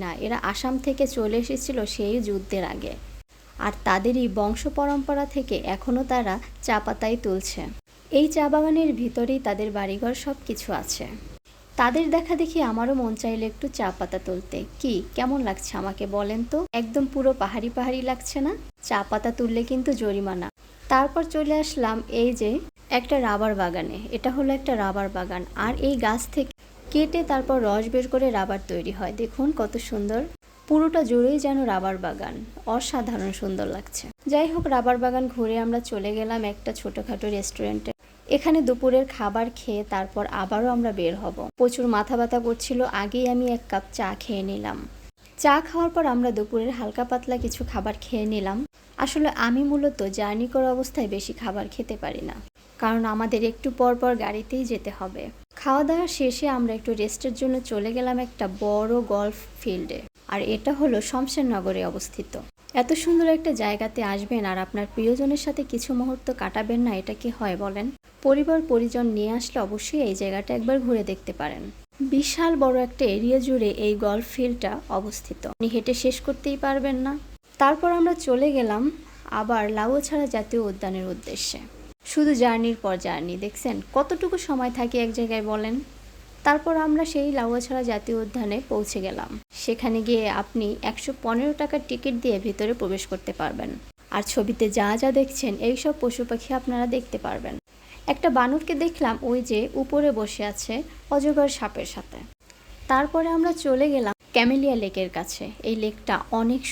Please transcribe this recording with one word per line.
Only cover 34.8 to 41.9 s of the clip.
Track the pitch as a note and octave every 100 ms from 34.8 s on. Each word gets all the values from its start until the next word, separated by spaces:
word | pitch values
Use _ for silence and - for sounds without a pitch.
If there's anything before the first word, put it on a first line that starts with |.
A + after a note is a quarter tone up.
| A#3+ B3
বাগান | B3 B3+ B3+
ঘুরে | B3 A3+ A3+ A#3
আমরা | A#3 A#3+
চলে | G#3+ G3+ G#3+
গেলাম | A3 A3+ G#3+
একটা | G#3 - A3
ছোটোখাটো | G3 G3+ G#3+ G3+ G#3+ G#3
রেস্টুরেন্টে। | G3 - G#3 G#3+ G#3+ - - - -
এখানে | C#4+ E4+ D#4 B3
দুপুরের | B3 C4 B3+ C4 -
খাবার | G#3 G#3+ A#3 A#3
খেয়ে | - G#3 G#3
তারপর | G3 G3 - G3+ -
আবারও | F#3+ G#3+ A#3+ A#3+
আমরা | A#3 G3+
বের | E3+ F#3+
হব। | G3+ - - -
প্রচুর | B3 B3 B3